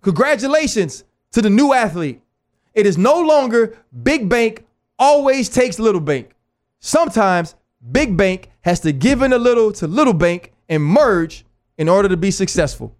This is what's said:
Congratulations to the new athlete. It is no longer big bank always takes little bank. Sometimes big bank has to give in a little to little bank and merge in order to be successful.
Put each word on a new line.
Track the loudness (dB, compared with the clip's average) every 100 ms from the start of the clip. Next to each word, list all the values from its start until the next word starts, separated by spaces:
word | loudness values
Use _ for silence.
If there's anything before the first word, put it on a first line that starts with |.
Congratulations | -2 0 0 0 0 0 0 -4 -4 -8 _ _ _
to | 0
the | 2
new | 2 2
athlete. | 2 -2 -4 -8 -10 _ _ _ _ _
It | 0 0
is | 2
no | 2 2
longer | 2 2 2 0 0 -6 _ -6
big | -2 -2 0
bank | 0 -2 -4 _ _ _ 0
always | 2 4 2 0 -2
takes | 0 0 0
little | 0 0
bank. | -2 -6 -6 _ _ _ _ _
Sometimes | -2 0 0 0 0 0 -4 _ _ _ -4
big | -2 0 0
bank | 0 -2 -12 _
has | -4 -2
to | -2
give | 0 0 2
in | 2
a | 2
little | 2 2 0
to | -2 -4
little | 0 2
bank | 2 0 -2 -12 _ _
and | -2
merge | 2 2 2 0 -4 -10 _ _ _ -6
in | 0
order | 2 2
to | 0
be | -2
successful. | -2 -4 -2 -4 -6 -16